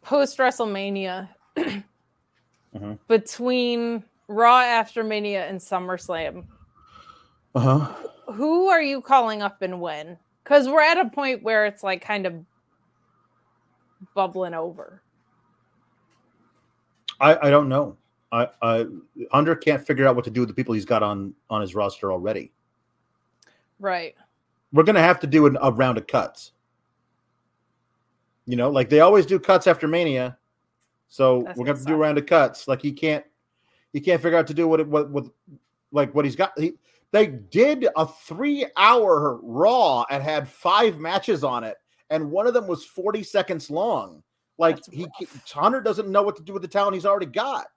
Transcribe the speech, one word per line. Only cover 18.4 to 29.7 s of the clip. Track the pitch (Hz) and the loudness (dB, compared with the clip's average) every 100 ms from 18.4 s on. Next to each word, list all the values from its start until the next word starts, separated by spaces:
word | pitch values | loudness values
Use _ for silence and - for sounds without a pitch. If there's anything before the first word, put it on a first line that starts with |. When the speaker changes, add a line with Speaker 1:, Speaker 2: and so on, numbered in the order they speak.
| 120 _ | -4 _
Speaker 2:
I, | 117 113 117 87 - - 120 | -2 -2 -4 -10 -20 -16 -2
Hunter | 135 151 160 | 0 2 0
can't | - 143 - | 0 -2 -2
figure | 135 135 | 2 2
out | 123 | 2
what | 120 | -2
to | |
do | 113 | -4
with | 120 | -4
the | 107 | -4
people | 123 113 | -4 -4
he's | 95 | 0
got | 113 | 0
on, | 107 104 98 - _ | 0 -4 -10 -14 _
on | 107 | -6
his | 101 | -6
roster | 92 101 - 98 | -4 -4 -4 -6
already. | 92 92 107 62 _ _ _ _ _ _ _ _ _ - _ _ _ | -4 -4 -6 -8 _ _ _ _ _ _ _ _ _ -20 _ _ _
Speaker 1:
Right. | 196 180 170 - _ _ _ _ _ | -6 -6 -8 -16 _ _ _ _ _
Speaker 2:
We're | 143 | 2
gonna | 160 208 | 4 6
have | 165 180 | 6 4
to | 151 | 2
do | 151 147 | 6 6
an, | 135 | 4
a | 135 | 0
round | 113 131 113 | 2 0 0
of | - | -2
cuts. | 127 95 - - _ _ _ _ _ _ _ _ _ _ _ _ _ _ _ _ _ _ _ - | -2 -2 -10 -20 _ _ _ _ _ _ _ _ _ _ _ _ _ _ _ _ _ _ _ -8
You | 120 | -2
know, | 123 | 0
like, | 139 127 | 0 4
they | 147 | 8
always | 170 208 151 | 8 8 4
do | 190 | 0
cuts | - 190 | 4 4
after | - | 4